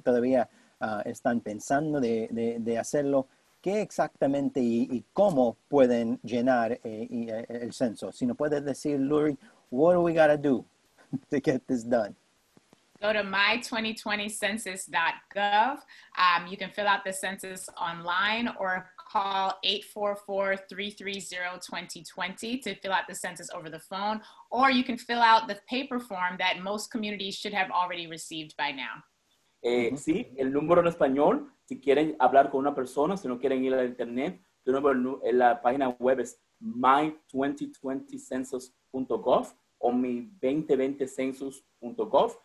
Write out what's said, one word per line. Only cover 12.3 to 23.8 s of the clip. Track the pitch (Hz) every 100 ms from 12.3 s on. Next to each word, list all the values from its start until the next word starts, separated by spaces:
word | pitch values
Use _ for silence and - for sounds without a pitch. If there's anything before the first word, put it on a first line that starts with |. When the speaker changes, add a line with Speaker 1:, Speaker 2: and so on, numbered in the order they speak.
| _ _ _ _ _ _ _
Speaker 2:
Go | 208
to | 214
my | 196 190 202 240
twenty | - 226 220
twenty | 226 220 208 208
census | - 202 220 190 190 -
dot | 170 165 - -
gov. | 196 202 208 240 285 - - - -
Um, | 185 175 180
you | 196
can | 185
fill | - 202
out | 196
the | 190
census | 185 185 190 190 185 - -
online | 170 170 170 180 208 226 240 -
or | 190 185 - -
call | - 214 196 190 190 -
eight | 185 202 -
four | 214 208 202
four, | - 196 196 190 196
three | 185 202
three | 202 196 196
zero, | - 180 180 180
twenty | - 175 180 170
twenty | 151 - 180 190 220 254
to | 208 196
fill | 196
out | 180 -
the |
census | 190 185 175 170
over | 175 160
the |
phone, | 160